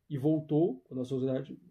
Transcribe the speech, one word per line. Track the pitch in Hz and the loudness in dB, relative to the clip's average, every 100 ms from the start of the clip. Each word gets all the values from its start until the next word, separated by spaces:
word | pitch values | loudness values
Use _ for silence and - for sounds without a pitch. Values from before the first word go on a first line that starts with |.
| - | -10
E | 143 | -2
voltou, | 139 156 151 151 175 262 | 2 2 2 2 2 0
quando | - 131 | -8 -8
a | |
sociedade | 127 135 131 131 139 131 - | -4 -2 0 -2 -4 -14 -16